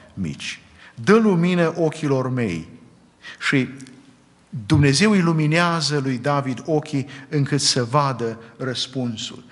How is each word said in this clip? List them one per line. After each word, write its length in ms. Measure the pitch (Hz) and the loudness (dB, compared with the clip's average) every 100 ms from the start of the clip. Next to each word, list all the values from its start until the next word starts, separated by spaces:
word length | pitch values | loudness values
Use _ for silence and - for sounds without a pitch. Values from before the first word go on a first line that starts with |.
| - | -16
mici. 460 | - 85 69 - - - - - | -8 -6 -6 -10 -14 -18 -20 -20
„Dă 220 | - 113 220 | -4 2 4
lumină 560 | 220 175 175 180 165 175 | 4 4 2 2 0 0
ochilor 540 | 160 151 151 135 127 | -2 -2 0 0 0
mei.” 380 | 127 113 82 80 - - _ _ _ - - - | -2 -2 -4 -8 -18 -20 _ _ _ -20 -8 0
Și 200 | 139 127 - - - - _ _ _ _ 123 101 | 0 0 -6 -18 -20 -20 _ _ _ _ -10 0
Dumnezeu 480 | 156 143 139 208 | 4 6 6 4
iluminează 840 | 202 170 156 151 160 175 165 143 147 | 4 4 2 2 4 2 0 -2 -2
lui 200 | 135 123 | -2 -2
David 440 | 139 143 131 120 | 0 0 -2 -6
ochii 420 | - 151 143 139 127 - - | -2 -2 0 -4 -4 -10 -6
încât 320 | 151 139 143 | -2 0 0
să 240 | - 135 | 0 0
vadă 540 | 117 147 139 120 117 113 - - | 0 2 0 -2 -6 -6 -14 -10
răspunsul. 840 | 131 120 - 135 123 110 - - - | -6 -6 -6 -6 -6 -6 -10 -12 -20